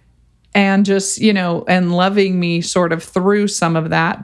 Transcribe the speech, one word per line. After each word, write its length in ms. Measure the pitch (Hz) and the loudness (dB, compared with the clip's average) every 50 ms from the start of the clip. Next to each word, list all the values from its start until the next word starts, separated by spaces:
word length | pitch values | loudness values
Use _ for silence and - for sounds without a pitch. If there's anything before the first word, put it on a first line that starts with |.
| _ _ _ _ _ _ _ _ _ _ - | _ _ _ _ _ _ _ _ _ _ 0
and 300 | 202 196 196 196 196 208 | 2 2 2 2 2 2
just, 340 | 196 196 196 196 - - - | 2 0 0 -2 -4 -4 0
you 140 | 220 214 | 0 2
know, 320 | 208 190 180 175 170 - - | 2 2 0 -2 -4 -4 -2
and 300 | - 180 185 180 175 175 | 0 0 2 2 0 0
loving 420 | 175 180 196 202 208 196 190 185 180 | 2 0 2 2 2 0 0 0 0
me 220 | 175 170 170 170 | 0 0 -2 -2
sort 320 | 165 - - 190 175 165 | -2 -2 0 0 0 0
of 100 | 165 165 | -2 -4
through 460 | - - - 185 180 196 208 208 202 202 | -6 -4 -4 0 0 2 2 2 0 -2
some 260 | 202 - 180 165 165 | -2 -2 0 0 0
of 140 | 160 160 160 | 0 -2 -2
that. 320 | 160 160 165 170 - - | -2 0 0 -2 -4 -6